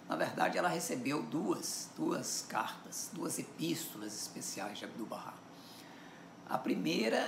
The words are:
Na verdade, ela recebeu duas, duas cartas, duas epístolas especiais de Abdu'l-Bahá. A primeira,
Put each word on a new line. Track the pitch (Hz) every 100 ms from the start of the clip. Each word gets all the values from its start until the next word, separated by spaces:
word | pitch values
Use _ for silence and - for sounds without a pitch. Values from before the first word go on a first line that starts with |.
| -
Na | -
verdade, | 165 - 185 180
ela | 175
recebeu | 165 - 131 127 147
duas, | - 156 185 160 - - - -
duas | - - - - -
cartas, | 110 117 - - - -
duas | 160 170 -
epístolas | - - 160 156 - 107 107
especiais | - - - - - 101 104
de | 101
Abdu'l-Bahá. | - 107 101 92 - - - - - - - - - - - -
A | -
primeira, | - 185 160 180 220 247